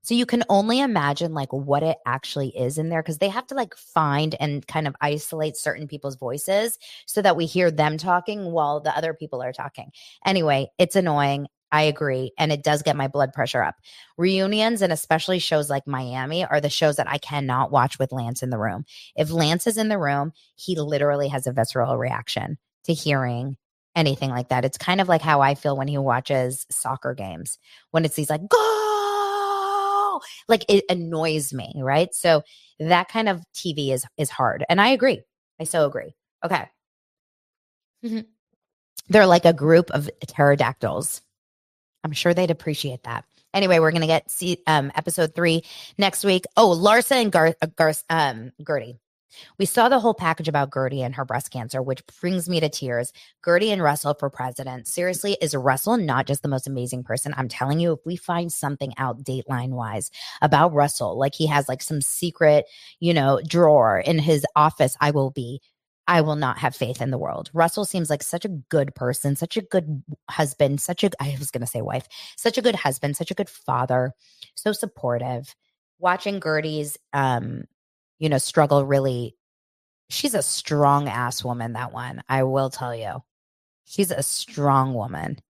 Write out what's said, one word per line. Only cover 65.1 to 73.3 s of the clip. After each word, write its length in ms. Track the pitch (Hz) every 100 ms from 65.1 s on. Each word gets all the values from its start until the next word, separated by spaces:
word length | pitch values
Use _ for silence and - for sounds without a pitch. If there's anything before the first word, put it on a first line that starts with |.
will 220 | 147 135
be 280 | 139 120 135 _ _ _ _ -
I 140 | 170
will 120 | 156
not 240 | 151 135 -
have 160 | 135
faith 260 | - 120 131
in 100 | 123
the 80 | 127
world. 320 | - - -
Russell 320 | 165 165 -
seems 260 | 196 190 156
like 140 | 147
such 200 | - 175
a 40 | 214
good 460 | 165 - 156 139 -
person, 400 | 123 - 143 139
such 200 | 170 -
a 60 |
good 400 | 190 190 156 143 - 147 -
husband, 520 | - 147 - 139 143
such 240 | - 175
a, 60 | 202 -
I 160 | 139 139
was 140 | 139
gonna 140 | 123 117
say 160 | 120
wife, 260 | - 127 - - - -
such 220 | 233 226
a 40 |
good 120 | 240
husband, 420 | 202 143 131 143 143
such 140 | 165